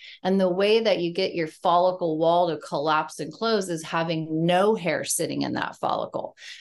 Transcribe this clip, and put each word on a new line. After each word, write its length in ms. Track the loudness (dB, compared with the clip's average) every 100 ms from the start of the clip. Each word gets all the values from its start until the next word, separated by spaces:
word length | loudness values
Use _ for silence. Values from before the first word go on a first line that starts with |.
| -20 -6
And 160 | 0 2
the 80 | 2
way 300 | 2 4 4
that 180 | 4 2
you 120 | 0
get 220 | -2 -2
your 120 | -2 -6
follicle 720 | -2 2 4 4 2 -2 2
wall 300 | 4 4 2
to 100 | -2
collapse 600 | -6 -4 0 0 -2 -8
and 120 | -10
close 360 | -4 -2 0 -2
is 160 | -6
having 600 | -4 -4 -2 -4 -2 0
no 300 | 2 4 4
hair 300 | 2 0 -2
sitting 380 | -2 -4 -4 -4
in 100 | -4
that 240 | -4 -6 -4
follicle. 600 | -4 -2 -4 -8 -10 -12 -20 -18